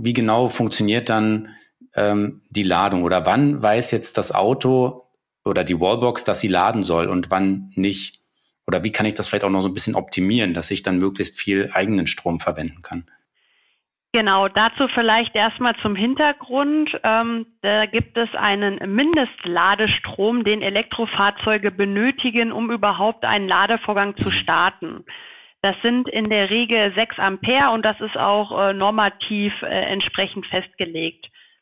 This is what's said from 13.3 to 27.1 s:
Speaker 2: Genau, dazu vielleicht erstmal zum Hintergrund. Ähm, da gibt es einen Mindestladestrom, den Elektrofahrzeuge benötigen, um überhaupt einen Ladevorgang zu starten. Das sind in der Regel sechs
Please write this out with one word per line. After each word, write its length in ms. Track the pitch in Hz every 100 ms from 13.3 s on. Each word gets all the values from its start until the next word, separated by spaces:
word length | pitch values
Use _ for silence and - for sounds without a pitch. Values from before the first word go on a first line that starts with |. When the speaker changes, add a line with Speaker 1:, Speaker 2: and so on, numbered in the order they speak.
| _ _ _ _ _ _ _ _
Speaker 2:
Genau, 340 | 233 208 196 196
dazu 400 | 208 226 - 254
vielleicht 460 | 247 226 226 226
erstmal 420 | 214 220 - 247 226
zum 120 | 214
Hintergrund. 960 | 196 233 269 294 285 - 262 285 302 302 -
Ähm, 400 | 220 226 233 233 226 _
da 240 | 202 214
gibt 320 | 214 220 - 233
es 180 | 226
einen 600 | - 208 202 202 196 196
Mindestladestrom, 1500 | 208 294 320 240 - 175 170 180 202 214 - - - 208 240
den 180 | 208 214
Elektrofahrzeuge 1080 | 196 196 - - 226 196 202 202 220 214 202
benötigen, 800 | 185 202 202 247 262 254 226 233
um 200 | 127 226
überhaupt 560 | 233 208 175 208 - 113
einen 200 | 208 190
Ladevorgang 680 | 180 202 226 - 202 202 196
zu 140 | 202
starten. 760 | 185 - 165 185 - 170 - - - - - - _
Das 160 | 196 -
sind 260 | 233 247 247
in 220 | 220 214
der 180 | 214 190
Regel 460 | 226 233 226 208
sechs 240 | 190 226